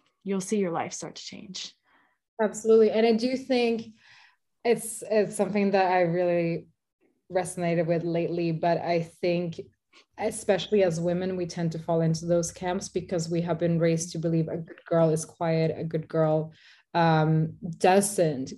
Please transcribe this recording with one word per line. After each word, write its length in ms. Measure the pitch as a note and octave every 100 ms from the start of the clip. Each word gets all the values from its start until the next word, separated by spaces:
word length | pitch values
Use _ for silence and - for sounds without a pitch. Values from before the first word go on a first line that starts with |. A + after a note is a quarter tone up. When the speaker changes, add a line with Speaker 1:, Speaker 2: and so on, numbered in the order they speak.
| _ _
Speaker 1:
you'll 160 | F#3+ G3
see 160 | F#3 G#3+
your 120 | F#3
life 220 | E3 A#2
start 220 | - E3 -
to 80 | -
change. 480 | - - F3+ - - _ _ _ _ _ -
Speaker 2:
Absolutely. 500 | G#3 G#3 A3 A3+ A3
And 140 | G3+ A#3
I 80 |
do 220 | A3 B3 C4
think 520 | C4 B3+ A#3 A3+ A3+ - _ - _ _ _ _
it's, 400 | A#3+ A3+ - - -
it's 240 | G#3+ G3 -
something 360 | F#3+ G#3 G3
that 200 | G3 F#3
I 100 | F#3
really 680 | F3 E3+ F3+ F3 E3+ E3+ - _ _ _ _ _ _
resonated 540 | F#3 F3 - E3+ E3+ D#3+
with 180 | E3+
lately, 480 | E3+ E3+ E3 E3+ E3+
but 240 | D#3+ E3+ E3+
I 240 | - E3+
think 560 | E3 - F3+ F3 F3 E3 - _ _ _ _ -
especially 680 | G#3+ G#3+ - F#3+ - G#3+
as 180 | F#3 D#3+
women, 340 | E3+ F3 F#3 F#3
we 100 | F3
tend 260 | F3+ E3+
to 80 | E3
fall 220 | E3 E3
into 240 | E3 D#3+ E3+
those 260 | E3+ E3
camps 380 | - F#3 F#3 -
because 400 | F#3 F3 F3 E3
we 120 | E3+
have 180 | E3+ E3
been 180 | F3 E3
raised 320 | E3 E3 F3
to 80 | E3
believe 280 | E3 E3 D#3+
a 100 | -
good 220 | D#3+ - -
girl 240 | E3+ D#3+
is 160 | D#3+ D#3+
quiet, 480 | - E3 D#3+ D#3+ -
a 60 |
good 240 | D#3+ D#3+ D#3
girl, 460 | E3 D#3 D#3 D#3 - - - _
um, 600 | E3+ E3 D#3+ D#3 D#3+ D#3+ - F3 E3
doesn't 760 | F#3 F#3+ G3 - E3 C3 C3